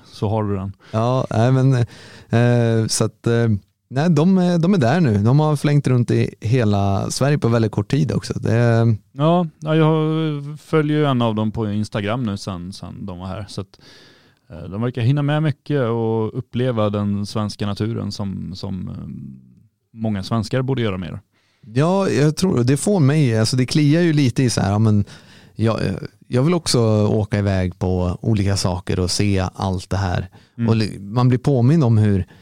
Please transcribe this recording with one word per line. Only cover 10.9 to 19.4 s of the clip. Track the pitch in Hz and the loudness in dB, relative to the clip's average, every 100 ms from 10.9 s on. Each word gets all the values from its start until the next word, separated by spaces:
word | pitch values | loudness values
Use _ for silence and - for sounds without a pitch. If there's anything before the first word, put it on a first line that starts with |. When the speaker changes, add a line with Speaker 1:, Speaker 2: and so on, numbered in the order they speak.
| 151 | 2
Speaker 1:
ju | 143 | 2
en | 123 | 2
av | 117 107 | 0 0
dem | 110 | -2
på | 113 107 | -2 -4
Instagram | 104 104 113 101 123 | -2 -4 -4 -4 -4
nu | 113 98 | -4 -6
sen, | - 90 87 | -8 -10 -10
sen | 95 90 - 101 | -14 -14 -12 -12
de | 87 | -10
var | 92 | -10
här. | 92 101 | -10 -10
Så | - | -12
att, | 95 - - - - _ _ _ - | -14 -18 -20 -20 -20 _ _ _ -20
eh, | 85 87 | -16 -10
de | 98 | -6
verkar | 123 127 | -6 -2
hinna | 113 147 | 0 0
med | 143 151 | 0 0
mycket | 156 - - 147 | -2 -4 -4 -2
och | 113 117 113 113 107 127 | 0 -2 -2 -2 -4 -6
uppleva | - 113 127 113 104 | -8 -4 -2 0 0
den | 104 101 101 101 | 0 -2 -4 -4
svenska | 113 104 - 101 | -6 -6 -6 -6
naturen | 101 107 113 101 | -4 -6 -6 -8
som, | 101 101 95 85 92 | -8 -8 -8 -10 -10
som, | 98 92 92 | -10 -10 -10
eh, | 90 80 69 69 65 | -12 -12 -14 -16 -18